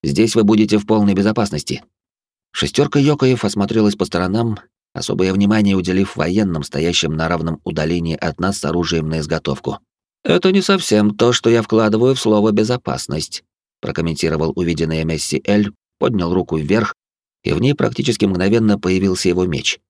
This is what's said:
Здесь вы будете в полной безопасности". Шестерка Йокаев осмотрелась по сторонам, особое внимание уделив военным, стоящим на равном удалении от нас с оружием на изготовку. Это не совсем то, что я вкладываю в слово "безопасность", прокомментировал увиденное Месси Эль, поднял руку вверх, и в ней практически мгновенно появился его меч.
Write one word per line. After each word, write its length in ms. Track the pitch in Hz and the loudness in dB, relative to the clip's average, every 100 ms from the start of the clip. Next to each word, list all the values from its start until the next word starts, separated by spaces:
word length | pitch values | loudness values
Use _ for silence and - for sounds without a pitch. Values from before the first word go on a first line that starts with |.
Здесь 320 | - 71 117 | -2 2 2
вы 80 | 120 | 4
будете 340 | 104 107 107 107 | 4 4 4 2
в 80 | |
полной 280 | 104 110 101 | 2 2 2
безопасности". 720 | 95 101 107 101 73 - - - _ _ _ _ _ _ | 2 0 0 -2 -4 -8 -10 -12 _ _ _ _ _ _
Шестерка 480 | - 71 - 143 147 | -6 -2 0 0 2
Йокаев 440 | 139 147 131 123 | 2 2 2 2
осмотрелась 520 | 104 104 101 110 104 | -2 -2 0 2 2
по 100 | 104 | 0
сторонам, 540 | 92 85 90 107 117 104 _ _ _ | -2 -2 -2 -2 -2 -6 _ _ _
особое 400 | - - 101 92 | -10 -6 0 0
внимание 420 | 95 101 110 101 | 2 2 4 2
уделив 400 | 95 90 92 98 | 2 0 0 0
военным, 480 | - 80 95 98 82 | -2 0 0 0 -2
стоящим 520 | 71 71 82 87 78 | -4 -2 0 0 -2
на 120 | 80 82 | -2 -2
равном 320 | 85 82 78 | -2 -2 -4
удалении 520 | - 78 78 87 82 | -6 -4 -2 -2 -2
от 240 | 78 82 - | -4 -4 -2
нас 200 | 92 101 | -4 -2
с 60 | |
оружием 440 | 78 85 85 82 78 | -2 -2 -2 -2 -2
на 100 | 80 | -4
изготовку. 600 | 73 80 - 69 - 67 _ _ _ _ | -4 -4 -4 -6 -6 -10 _ _ _ _
Это 280 | - 170 190 | 0 2 4
не 100 | 190 | 2
совсем 540 | 185 190 - 107 104 | 2 0 2 2 2
то, 180 | 104 120 | 2 2
что 160 | 123 123 | 2 2
я 140 | 117 | 2
вкладываю 500 | 107 113 107 110 123 | 2 2 2 2 2
в 60 | 131 | 2
слово 320 | 110 107 107 | 2 2 4
"безопасность", 920 | 104 110 123 - - - 78 - - _ _ _ _ | 2 0 -2 -4 -8 -6 -6 -6 -12 _ _ _ _
прокомментировал 720 | - - 82 78 80 78 78 | -8 -4 -4 -2 -2 0 -2
увиденное 480 | 87 85 80 80 80 | -2 -2 0 -2 -2
Месси 380 | 80 80 - 73 | -2 -4 -4 -4
Эль, 260 | - 104 104 - _ _ | 0 0 0 -6 _ _
поднял 360 | - 107 87 | -2 0 0
руку 240 | 90 87 80 | -2 -2 -4
вверх, 360 | 76 104 - - _ _ _ _ | 0 0 0 -8 _ _ _ _
и 100 | - | -4
в 60 | - | 0
ней 140 | 131 | 0
практически 520 | 143 113 - - 110 | 0 -2 -2 -4 0
мгновенно 540 | 101 90 95 117 110 101 | 0 0 2 2 2 0
появился 500 | 92 92 98 92 92 | 0 0 0 0 0
его 160 | 87 | 0
меч. 340 | 90 71 - - | 0 -2 -6 -8